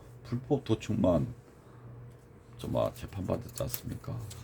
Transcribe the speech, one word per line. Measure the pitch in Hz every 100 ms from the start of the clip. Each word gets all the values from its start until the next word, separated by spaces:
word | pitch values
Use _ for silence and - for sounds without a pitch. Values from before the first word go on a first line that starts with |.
| - -
불법 | - 123 - 135 -
도청만 | 110 - 101 90 82 67 - - - - - - - - - - - - -
좀, | - -
아, | -
재판받았지 | - - 98 92 90 - -
않습니까? | - - - - - 117 107 -